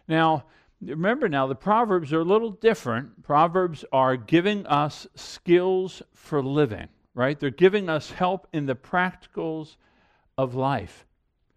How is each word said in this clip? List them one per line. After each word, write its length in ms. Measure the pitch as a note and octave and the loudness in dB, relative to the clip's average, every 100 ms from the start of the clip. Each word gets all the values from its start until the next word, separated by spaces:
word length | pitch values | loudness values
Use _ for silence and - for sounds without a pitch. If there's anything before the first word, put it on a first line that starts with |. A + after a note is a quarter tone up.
| - | -2
Now, 380 | D#3+ D#3+ D#3 - _ _ - | 2 2 0 -4 _ _ -16
remember 480 | F3 D3+ F#3 C4 A#3 | -10 -4 -2 0 0
now, 200 | C#3 C3+ | 0 0
the 80 | C3+ | -2
Proverbs 560 | F#3+ A3 A#3 F#3 D3+ | 0 2 2 0 0
are 80 | D#3+ | -2
a 40 | |
little 280 | E3 G#3+ A3+ | 2 2 0
different. 720 | F#3 A3 - B2+ A2+ C#3+ - | 0 0 0 -2 -6 -6 -12
Proverbs 600 | - D3 E3+ F3+ F3+ D3+ - | 0 2 4 2 -2 -4 -4
are 240 | C3 C3 B2+ | 0 2 0
giving 520 | A2 D#3+ F#3 G#3 - | 2 2 2 -2 0
us 400 | C#3+ D3+ - - - | 0 0 -6 -18 -20
skills 840 | - - - E3+ F#3 F#3 F#3 - - | -18 -8 2 4 4 0 -2 -10 -20
for 300 | _ - D3+ | _ -6 -4
living, 440 | C3 C#3+ C#3+ F#2+ E2+ _ _ | 0 0 0 -2 -12 _ _
right? 280 | - B2+ D3 | -2 -2 0
They're 100 | C#3+ | -4
giving 380 | - F#3 G#3 F#3 | 4 4 4 -2
us 240 | D#3 - | -4 -4
help 340 | - F3+ F#3+ - | -4 -2 -2 -6
in 140 | D#3+ C#3 | -6 -4
the 100 | B2 | -6
practicals 960 | - F3+ F#3 F3+ - - E3 D#3+ D#3 - _ _ _ _ _ - | -4 -2 -2 -4 -16 -8 -6 -8 -12 -20 _ _ _ _ _ -4
of 160 | C3 | -4
life. 520 | B2+ C3+ C3+ F2 - _ _ _ _ _ | -2 -2 -2 -6 -18 _ _ _ _ _